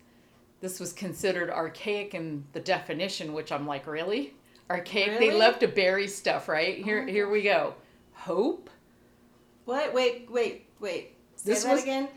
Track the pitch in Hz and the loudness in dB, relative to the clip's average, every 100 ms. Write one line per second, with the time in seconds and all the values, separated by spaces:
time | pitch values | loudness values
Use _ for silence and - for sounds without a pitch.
0 | _ _ _ _ _ _ 185 180 175 - | _ _ _ _ _ _ -10 -8 -10 -8
1 | 190 147 196 175 170 - 160 - 214 208 | -8 -2 0 0 -2 -2 -4 -4 -4 -4
2 | 202 175 160 147 139 160 165 175 - 151 | -4 -8 -6 -8 -8 -6 -2 -2 -2 -4
3 | 190 - 160 151 151 147 147 139 151 156 | -4 -6 -6 -8 -4 -4 -4 -6 -6 -6
4 | 175 226 277 - _ - - 180 175 202 | -2 -2 -4 -10 _ -14 -6 -6 -2 0
5 | 202 220 226 208 226 226 233 - 185 196 | 2 4 4 8 6 6 2 4 4 4
6 | 196 - 180 165 - 156 175 185 196 214 | 0 -2 -2 0 0 0 0 -2 -2 -2
7 | - 202 202 208 202 170 143 - - - | 0 0 2 2 4 2 2 -4 -16 -20
8 | _ - - 175 262 - - - _ _ | _ -12 -2 0 2 0 -8 -20 _ _
9 | _ _ _ _ _ _ - 262 302 254 | _ _ _ _ _ _ -4 -2 0 2
10 | 254 240 226 240 220 - - - 208 175 | 2 0 -2 0 0 -4 -16 -10 -6 -6
11 | - - _ - 196 240 247 285 262 269 | -8 -18 _ -6 0 2 4 2 2 -2
12 | 277 | -4